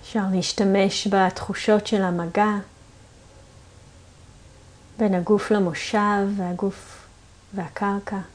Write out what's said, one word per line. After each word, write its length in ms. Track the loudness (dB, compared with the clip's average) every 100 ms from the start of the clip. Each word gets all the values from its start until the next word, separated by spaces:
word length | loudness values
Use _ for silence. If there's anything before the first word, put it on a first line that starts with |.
| -4 -2
אפשר 120 | 0
להשתמש 760 | 0 -2 0 2 4 2 0 0
בתחושות 800 | 2 2 0 -8 -4 2 2 2
של 160 | 0
המגע 500 | 0 0 -2 2 2 0 -6 -20 -20 -20 -20 -20 -20 -20 -20 -20 -20 -20 -20 -20 -20 -20 -20 -20 -20 -20 -20 -20 -20 -2
בין 160 | 0
הגוף 360 | 2 2 2 4
למושב 800 | 2 2 -2 -2 0 2 2 0 -2
והגוף 720 | -4 -2 -4 -6 -18 -20 -20 -20 -20 -20 -12
והקרקע 640 | -10 -8 -4 -4 -4 -4 -8 -8